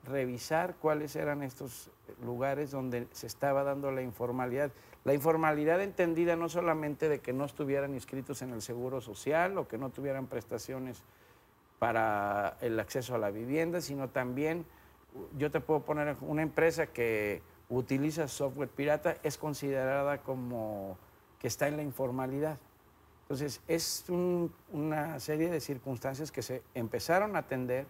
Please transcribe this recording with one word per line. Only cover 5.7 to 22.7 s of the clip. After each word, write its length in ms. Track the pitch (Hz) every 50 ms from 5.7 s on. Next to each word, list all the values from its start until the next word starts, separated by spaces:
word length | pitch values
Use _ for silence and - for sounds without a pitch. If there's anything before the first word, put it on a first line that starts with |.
| 165 180
entendida 520 | 202 202 185 - 180 170 165 165 170 170 170
no 140 | 165 170 165
solamente 640 | 151 175 170 170 160 156 151 147 147 - - 156
de 80 | 151 123
que 160 | - - 127
no 100 | 131 143
estuvieran 480 | 139 - - 151 135 139 139 139 139
inscritos 480 | 139 127 - - - 135 127 - 143 -
en 120 | 127 127
el 100 | 123 113
Seguro 400 | 104 - 120 120 123 127 131 131
Social 560 | 110 113 104 - - 139 147 160 175 185 196 185
o 100 | 143 -
que 80 | -
no 140 | 117 135 131
tuvieran 360 | - - 135 139 135 135 135
prestaciones 760 | 123 135 123 110 - 127 113 - - 135 131 131 131 120 - - - - - - - - - _ _ _ _ _ _ _ _
para 760 | 113 120 113 113 110 110 104 104 101 101 101 101 101 90 - -
el 200 | - 120 113 110
acceso 360 | 104 - - 135 123 117 127
a 20 | 117
la 120 | 107 101
vivienda, 520 | 101 107 117 123 139 156 165 170 170 180
sino 260 | 151 135 143 139 135 127
también, 560 | - 135 127 123 123 131 147 156 165 175 160 - - - - - - - - _ - - - - -
yo 140 | 139 143 151
te 100 | - 165
puedo 200 | - - 156 147
poner 360 | 139 - 151 151 147 147 143 -
una 200 | - 151 151 151
empresa 440 | 160 151 - - 160 165 165 160 156
que 560 | - - - 120 113 113 107 107 104 101 85 - - - - - -
utiliza 600 | 123 127 123 - 135 135 143 151 151 165 156 131
software 400 | - - 147 135 127 139 143 123
pirata, 480 | - - 139 147 147 151 - 170 160 -
es 140 | - 151 143
considerada 880 | - - 156 147 131 - 143 135 135 131 131 139 143 139 143 143 135
como 720 | - - 135 127 123 123 123 117 110 107 107 101 98 98 92 - - - - - - _ - -
que 100 | - 123
está 200 | - - 147 143
en 80 | 147
la 60 | 147
informalidad. 760 | 151 143 127 - 139 123 123 131 131 131 131 139 147 156 151 131 - -